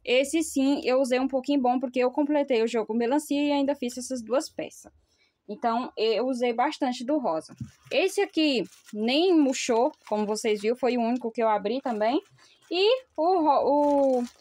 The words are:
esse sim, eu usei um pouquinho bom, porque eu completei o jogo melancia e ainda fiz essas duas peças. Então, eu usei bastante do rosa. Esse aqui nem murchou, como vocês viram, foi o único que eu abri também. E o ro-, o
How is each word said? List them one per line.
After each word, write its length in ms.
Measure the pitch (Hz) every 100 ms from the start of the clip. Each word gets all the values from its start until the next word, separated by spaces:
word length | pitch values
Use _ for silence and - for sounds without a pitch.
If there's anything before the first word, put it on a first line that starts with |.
esse 380 | - 254 277 330
sim, 380 | 311 277 269 285
eu 160 | - 254
usei 200 | 262 254
um 80 | 269
pouquinho 320 | 269 254 285
bom, 180 | 247 247
porque 220 | 254 254
eu 100 | 247
completei 500 | 254 285 294 285 233
o 60 | 226
jogo 260 | 233 214
melancia 480 | 226 233 294 - 285
e 120 | 294
ainda 240 | 285 277 285
fiz 200 | 240 254
essas 240 | 247 254
duas 300 | 214 254 311
peças. 420 | - - - - _ _ _ _ _ -
Então, 440 | 208 233 233 254 -
eu 300 | 220 208 254
usei 260 | 247 240
bastante 520 | 233 277 - 262 247
do 140 | 240 302
rosa. 360 | 226 160 - - - _ -
Esse 320 | 254 370 403
aqui 440 | 403 330 311 247 190 - -
nem 400 | 208 226 277 370
murchou, 600 | 330 269 254 - 226 269 - -
como 180 | 214 208
vocês 340 | 214 233 208
viram, 140 | 214
foi 220 | 247 247 247
o 40 |
único 300 | 233 247 240
que 120 | -
eu 60 | 226
abri 320 | 208 202 254
também. 400 | 269 214 214 302 - _ - _ -
E 340 | 339 415 523 -
o 260 | - 330 370
ro-, 800 | 302 269 - 285 294 285 269 254
o 40 | 240 _